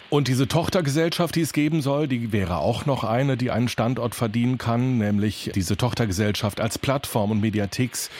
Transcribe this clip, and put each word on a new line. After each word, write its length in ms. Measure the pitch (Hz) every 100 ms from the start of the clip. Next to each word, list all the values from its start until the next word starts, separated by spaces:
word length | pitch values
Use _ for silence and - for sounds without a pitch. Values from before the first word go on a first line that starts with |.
| -
Und 200 | 147 127
diese 180 | 127 135
Tochtergesellschaft, 880 | 160 170 196 147 139 165 - 170
die 60 | 165
es 120 | 160
geben 280 | - 151 160
soll, 260 | 135 139 151
die 260 | 127 117
wäre 260 | 104 92 85
auch 280 | 82 113 143
noch 160 | 131
eine, 340 | 107 117 139 127
die 140 | 127
einen 160 | 107 120
Standort 480 | - 113 120 117
verdienen 420 | - 117 113 120 127
kann, 420 | 120 117 127 123
nämlich 520 | 104 104 107 - -
diese 240 | 101 87 104
Tochtergesellschaft 840 | 123 - 117 90 104 101 104 -
als 180 | 113 -
Plattform 540 | - 135 - 123 101
und 80 | 107
Mediatheks 680 | 110 104 98 - 127 - - -